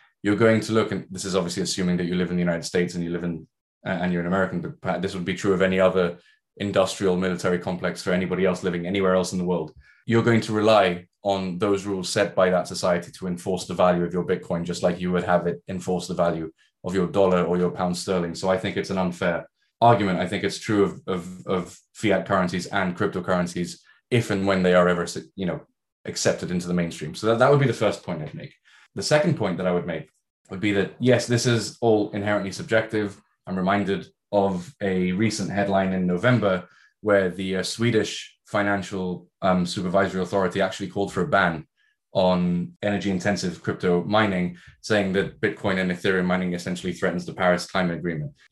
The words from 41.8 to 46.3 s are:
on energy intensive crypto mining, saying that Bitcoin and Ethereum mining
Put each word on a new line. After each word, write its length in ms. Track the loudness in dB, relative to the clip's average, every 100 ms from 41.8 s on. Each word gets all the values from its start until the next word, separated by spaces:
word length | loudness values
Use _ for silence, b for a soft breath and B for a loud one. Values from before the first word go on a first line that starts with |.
| _ _ _
on 580 | 2 2 2 2 0 -4 -6
energy 300 | -4 -2 -2
intensive 500 | -2 -2 -2 -4 -4
crypto 440 | -6 -2 0 0 2
mining, 500 | 2 2 0 -2 B B B
saying 320 | 0 0 2
that 300 | 0 -2 -2
Bitcoin 380 | -4 -2 -2 0
and 120 | 0
Ethereum 320 | 0 0 0
mining 300 | 2